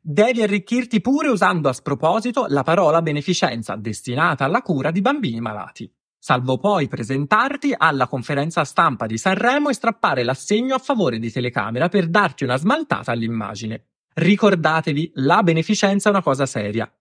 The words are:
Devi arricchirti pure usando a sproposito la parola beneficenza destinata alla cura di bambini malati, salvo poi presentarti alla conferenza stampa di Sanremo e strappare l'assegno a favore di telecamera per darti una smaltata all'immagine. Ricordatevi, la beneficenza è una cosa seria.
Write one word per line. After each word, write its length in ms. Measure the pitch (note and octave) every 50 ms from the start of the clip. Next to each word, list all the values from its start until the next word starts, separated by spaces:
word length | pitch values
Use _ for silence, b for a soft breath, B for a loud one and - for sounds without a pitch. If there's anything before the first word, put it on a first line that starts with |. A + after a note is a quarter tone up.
Devi 420 | _ E3 C#3+ D3 G#3 A#3+ B3+ A#3
arricchirti 600 | A3 G3+ G3+ G3+ - - A3+ B3 A#3+ A#3 - G#3+
pure 260 | - A#3 C4+ D4 D#4+ D4
usando 400 | A#3+ F#3 G3 F#3 F#3+ E3+ D3 D#3+
a 60 | D#3
sproposito 720 | - _ - C#3 B2 - D#3+ F#3 A3 G#3 B3 A3+ C#4 B3 -
la 140 | C#3 C#3+
parola 400 | B2+ - E3 F#3+ F#3 D3+ D3+ E3+
beneficenza 760 | E3+ D#3+ D3 D3 D3 - F3+ - - C#3+ A#2 A#2 A2 - G2+
destinata 680 | G#2+ G#2 A2+ G#2+ - - - A#2+ C3+ D#3+ F3 D#3 C3 C#3
alla 160 | C#3 F3 B3
cura 280 | - - F3 C3+ C#3 D3
di 100 | E3 G3
bambini 400 | F#3+ A#3+ C#4+ D4+ A#3 C3 A2+ A2+
malati, 520 | A#2 A2 G#2+ G#2 G2 - _ - - - _ _ _ _ _
salvo 420 | _ - - C#3+ B2+ B2+ B2+ C3 B2+
poi 280 | - G3+ G#3 F3+ C#3+
presentarti 880 | - - - A#2 G#2 C3+ C#3 D3 C#3 G#3+ G#3+ A#3+ C#4 C#4+ C#4 - C#4+ C4
alla 300 | - - E3 D3 C3+ B2+
conferenza 560 | - - C3 A#2 - D3 C#3 C#3+ E3 - F3 D#3
stampa 420 | - - - E3+ D#3+ B2+ G#2 A#2
di 120 | A2 A2 A2+
Sanremo 500 | - F#3+ F#3+ G3+ - A#3+ C4 D4 D4 D4
e 60 | B3+
strappare 480 | - - A#3 A3 _ - G3 D3 B2+
l'assegno 540 | A#2+ A#2 C3+ - - - G#3 G#3+ A#3+ C4 C4
a 20 | C4
favore 400 | - - C#4+ A3+ F#3 C3+ A2+ A2+
di 140 | A2+ A#2
telecamera 560 | - C3+ A#2+ B2 A#2+ - G2+ G#2+ A2+ B2 D3+ F3
per 200 | - G3+ F3 E3
darti 360 | E3+ G#3 G3+ E3+ C#3 - C#3
una 120 | A#2+ B2
smaltata 540 | C3+ D3+ G3 C4+ D#4+ D#4+ _ - G2 - -
all'immagine. 760 | A#2+ A#2+ A2+ A2+ A#2 A2+ G#2+ G2+ G#2+ G#2 A2+ G#2+ A2+ A#2 _ _ _ _ _ _ _
Ricordatevi, 1000 | - E3 E3 G#3 G3+ - G#3 G3 F3 D#3 D#3 D#3 D#3+ D#3 E3 D3 C#3+ E3 E3+ _
la 280 | - C3 C#3+ E3+ G3+
beneficenza 680 | G#3+ E3+ E3 D#3+ D#3+ - G#3+ - - G3 G3 G3+ - G#3+
è 40 |
una 100 | G3+ G3
cosa 240 | F3 - - C#3+ C#3
seria. 420 | B2+ - A2+ G#2 G2+ G#2 A2+ G#2 - _ _